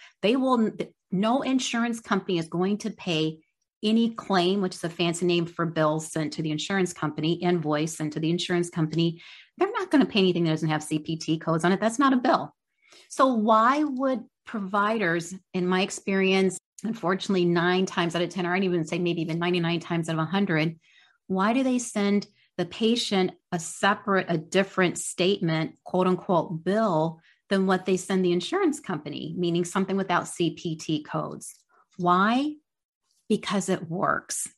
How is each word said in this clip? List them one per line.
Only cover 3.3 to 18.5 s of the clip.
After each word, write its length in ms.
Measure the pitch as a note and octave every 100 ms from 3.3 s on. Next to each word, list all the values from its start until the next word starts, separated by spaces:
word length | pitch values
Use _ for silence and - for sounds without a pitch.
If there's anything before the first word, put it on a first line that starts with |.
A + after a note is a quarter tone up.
| D#3 _ _ _ -
any 280 | G#3+ A3+ A3+
claim, 500 | A3+ - F#3+ F3 G3+
which 160 | F#3 -
is 80 |
a 60 | E3
fancy 360 | E3 E3+ E3+ F3+
name 200 | F3 E3
for 200 | - E3+
bill 360 | E3 D#3 D#3
sent 320 | D#3 D#3+ D3+
to 80 | -
the 100 | D#3+
insurance 400 | D#3 - G3 F3+
company, 420 | - D#3 D3+ D#3 E3+
invoice 600 | F3+ F3+ D3+ D3+ D#3+ -
sent 160 | D#3
to 80 | D#3+
the 100 | D#3+
insurance 400 | F3 - F3 F3
company. 520 | - D#3 D#3+ E3+ E3 - - - -
They're 140 | -
not 180 | A#4 F#4+
gonna 160 | D4 -
pay 140 | G#3+
anything 240 | F#3 E3+
that 60 | E3+
doesn't 180 | D#3 D#3+
have 160 | D3+
C 160 | - D#3
P 160 | D3+ D#3+
T 240 | - D#3
codes 240 | D#3+ E3
on 80 | F3
it. 80 | F#3+
That's 200 | G#3+ A3+
not 120 | C4+
a 60 | C4
bill. 360 | B3 G#3+ D3 _ _ _ _ - -
So 180 | - C4+
why 560 | A#3 G#3+ A3 A#3 C#4+
would 400 | D4+ B3+ C4+ C4 - _ -
providers, 880 | A3 F#3+ G3+ G#3 A3+ F3+ E3+ E3+ F#3 _
in 120 | F#3 F3+
my 160 | F#3
experience, 760 | G3 - - G3 F#3+ F#3+ F#3+ F3+ _ -
unfortunately, 600 | G#3 A3+ E3 F#3+ - F#3+ F3
nine 400 | E3+ F3 F#3 F#3+
times 300 | - E3+ E3+
out 60 |
of 80 | E3+
ten, 160 | F#3+
or 80 | F3